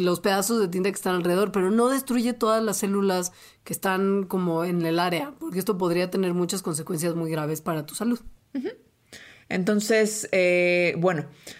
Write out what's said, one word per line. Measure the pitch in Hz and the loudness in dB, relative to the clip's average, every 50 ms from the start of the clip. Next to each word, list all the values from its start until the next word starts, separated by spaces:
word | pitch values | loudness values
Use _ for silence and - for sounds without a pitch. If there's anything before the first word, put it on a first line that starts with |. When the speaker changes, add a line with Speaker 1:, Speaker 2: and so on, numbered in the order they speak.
Speaker 1:
los | 180 175 175 170 | 2 2 0 0
pedazos | - 208 190 202 - 233 233 226 | 2 2 2 2 2 0 2 2
de | 202 175 | 0 0
tinta | 180 185 185 202 | 0 0 -2 -2
que | 190 | -2
están | - - 190 180 | -2 -2 -2 0
alrededor, | 180 170 175 175 190 208 190 | 0 2 2 2 2 2 0
pero | - 196 185 190 | 0 0 2 2
no | 220 226 240 254 | 4 4 4 4
destruye | 269 262 262 - 240 247 226 247 233 | 2 0 -2 -2 0 0 0 0 0
todas | - 233 214 220 220 | 0 2 2 2 2
las | 226 214 185 - | 2 0 -2 -2
células | 214 196 196 202 196 190 185 185 180 180 - - - - - _ - | -2 0 0 2 2 2 2 0 -2 -4 -8 -16 -20 -20 -20 _ -12
que | - | -10
están | 180 - - 196 185 185 196 196 196 202 190 | -8 -4 -2 0 0 2 2 2 0 0 0
como | 180 196 180 180 175 165 165 170 | -2 -2 -2 0 0 0 0 0
en | 180 180 175 165 | 0 0 0 0
el | 165 165 170 | 0 0 0
área, | 175 180 170 156 143 147 - - | 0 0 0 -2 -4 -6 -10 -12
porque | 320 - 180 190 | -10 -6 -4 -2
esto | 180 220 208 180 | -2 -2 0 0
podría | 185 170 170 180 185 180 | 0 0 2 0 0 0
tener | 185 190 190 180 175 | 0 0 0 0 0
muchas | 180 175 170 202 185 | 0 0 -2 -2 -4
consecuencias | - 180 160 156 151 - 175 151 170 170 165 | -4 -4 -4 -4 -4 -4 -4 -2 -2 -2 -2
muy | 170 165 160 | -2 -2 -2
graves | 160 156 151 151 160 156 | -2 -2 -2 -4 -4 -4
para | - 170 160 156 147 | -4 -4 -4 -4 -6
tu | - - | -8 -8
salud. | - 214 240 240 - - - - - _ _ - | -4 -2 -2 -2 -2 -6 -10 -20 -20 _ _ -8
Speaker 2:
Ujú. | 269 254 415 - - _ _ _ _ _ _ - - - - - - _ - | -8 -6 -8 -10 -12 _ _ _ _ _ _ -20 -20 -20 -20 -20 -20 _ -6
Entonces, | 180 185 175 208 214 208 208 - 220 220 220 208 214 - - - | -4 -2 0 2 2 2 2 2 4 4 4 2 0 -4 -4 0
eh, | - 190 180 180 180 180 180 175 175 175 175 170 - 170 | 2 2 4 4 4 4 4 4 4 2 2 2 2 2
bueno, | 170 185 175 147 143 - - - - - - | 2 2 2 0 -4 -8 -12 -20 -20 -20 -20